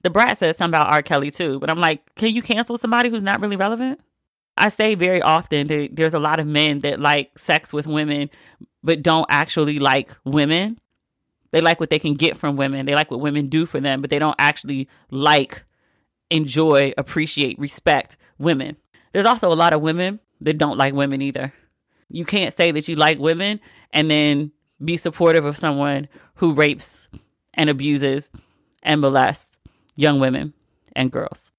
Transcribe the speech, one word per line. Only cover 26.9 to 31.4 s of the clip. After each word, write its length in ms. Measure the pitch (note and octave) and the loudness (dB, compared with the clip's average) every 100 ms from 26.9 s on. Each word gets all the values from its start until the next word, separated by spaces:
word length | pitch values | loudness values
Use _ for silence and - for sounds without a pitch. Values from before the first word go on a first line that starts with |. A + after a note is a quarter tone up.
| - _ - _ _ _ | -20 _ -20 _ _ _
and 120 | - D3+ | -2 0
abuses 600 | C3+ C#3+ C#3+ C#3 C#3 - - _ _ _ _ | 0 0 0 0 -2 -8 -20 _ _ _ _
and 180 | - D3+ | -2 2
molests 560 | C#3 C3+ C3 - - _ _ _ _ | 4 4 2 0 -14 _ _ _ _
young 240 | - D3 C#3 | 0 2 2
women 340 | C3 C3 D3+ _ _ _ _ | 0 -2 -8 _ _ _ _
and 160 | - C3 | -4 -2
girls. 400 | - - - | -2 -8 -12